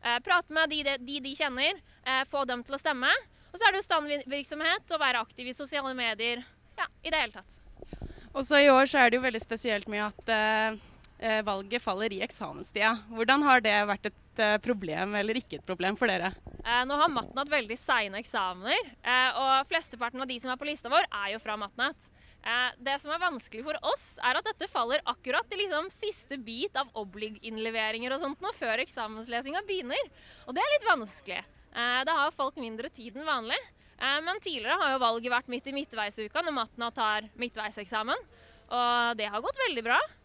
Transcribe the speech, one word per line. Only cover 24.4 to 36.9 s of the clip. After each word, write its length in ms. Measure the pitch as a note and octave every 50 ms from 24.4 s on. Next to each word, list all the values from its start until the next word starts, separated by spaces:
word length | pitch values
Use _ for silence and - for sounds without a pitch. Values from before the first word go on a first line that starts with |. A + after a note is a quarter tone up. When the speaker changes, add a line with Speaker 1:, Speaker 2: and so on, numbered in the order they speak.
| -
Speaker 1:
dette 240 | A4 A4 - G4+ -
faller 300 | - - A#3 A#3 C4 D4+ -
akkurat 380 | - C4 _ - B3+ B3+ E4 - -
i 60 | G#4
liksom 320 | F#4 - G4 D4 D4+ E4 F#4+
siste 480 | - - - G#4 G#4 - - - C#4+
bit 380 | C#4 A3+ A3 A3+ A#3+ C#4+ G#4 _
av 160 | C4 C#4 A#3+ _
oblig-innleveringer 1160 | A3+ G#3 G3 F3+ G#3 G#3+ A3 G#3+ G3+ - A3+ A3 A3 A3 A3+ A3+ A3+ A3 G#3+ A3 A3+ A#3+ B3+
og 80 | C4 C#4
sånt 220 | F4 C#4 D4 _
nå, 100 | F4+ G4+ -
før 300 | - D4+ A#3 A3 A#3 C4
eksamenslesinga 800 | - - C4 A3+ G#3+ A3 A3 A3+ A#3+ A#3 A#3+ B3 C4+ D4+ F#4 G#4
begynner. 460 | G4 G4 G4 - A#3+ C#4+ A#4 C5+ - - - - - - - -
Og 80 | - B3+
det 80 | D#4+
er 140 | A4+ D5 D5
litt 100 | D5 - A4+
vanskelig. 480 | F4 C#4 A3 G3 - - - G3 F3+ F3 - - - - - _ -
Eh, 300 | - A#3+ A#3+ B3 B3+ C4+
da 80 | D4
har 200 | E4 D#4 C#4 D#4
folk 240 | - - C#4 C4 -
mindre 340 | E4 B3+ A3+ A3 A3 A#3+ D#4+ _
tid 220 | - A3 A#3 G3+
enn 100 | C4 D4+
vanlig. 320 | D#4 D4 B3 A3 A3+ D4 A#4+ B4 - - _ - - -
Eh, 220 | - - C4 C#4 D4
men 180 | D#4+ E4+ F#4+ G#4 -
tidligere 340 | G4 D#4+ B3+ G#3 A#3 D#4
har 140 | F#4+ F4+ C#4+
jo 80 | C4 C4+
valget 320 | B3+ A#3 A3+ A#3 A#3 B3
vært 160 | B3 B3 B3+
midt 200 | - B3 C4 -
i 40 | C#4
midtveisuka 720 | C4+ C#4+ D4+ - - A3+ G#3 G#3 G#3 - G#3+ G#3 - D4 F4
når 100 | E4+ D4
matten 380 | C4 A3+ - - - A#3 A#3